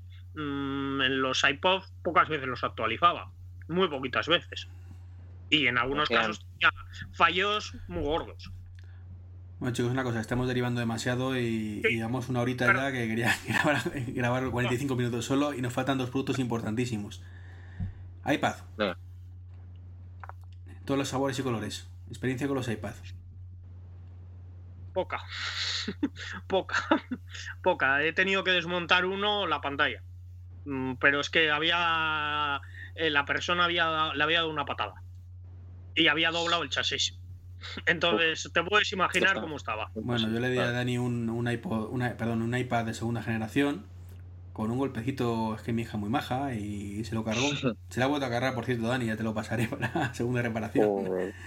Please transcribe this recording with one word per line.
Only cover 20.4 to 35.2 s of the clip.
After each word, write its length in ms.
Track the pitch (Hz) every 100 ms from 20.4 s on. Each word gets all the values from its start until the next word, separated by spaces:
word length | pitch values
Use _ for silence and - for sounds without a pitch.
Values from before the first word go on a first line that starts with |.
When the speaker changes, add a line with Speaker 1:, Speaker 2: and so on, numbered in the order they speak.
| - - - -
Speaker 3:
Todos 140 | - 139
los 100 | 135
sabores 300 | 131 135 127
y 40 |
colores. 460 | 127 113 104 - - - -
Experiencia 380 | - 127 127 143
con 100 | 135
los 120 | 123
iPad. 240 | 107 101 - - - - - - - - - - - - - - - - - - - -
Speaker 1:
Poca. 280 | 185 - 123 - - - - - - -
<laughs> 600 | - 285 - - 190 -
Poca. 300 | 190 - - - - - 254 - - - -
Poca. 400 | 190 160 135 139
He 100 | 156
tenido 320 | 160 190 196
que 60 | 185
desmontar 520 | 180 165 180 170 180
uno, 420 | 180 196 208 208 180
la 140 | 147
pantalla. 420 | 143 143 143 104 - - - - - -
Mm, 300 | 143 135 131
pero 260 | 123 143 143
es 100 | 143
que 200 | 165 156
había, 1120 | 147 160 175 170 165 160 156 151 147 147 139 - - -
eh, 160 | - 160
la 140 | 143
persona 400 | 143 139 - 175
había, 480 | 175 170 165 156 156
le 80 | 143
había 160 | 151 170
dado 120 | 165
una 140 | 151
patada. 380 | 139 113 104 - - -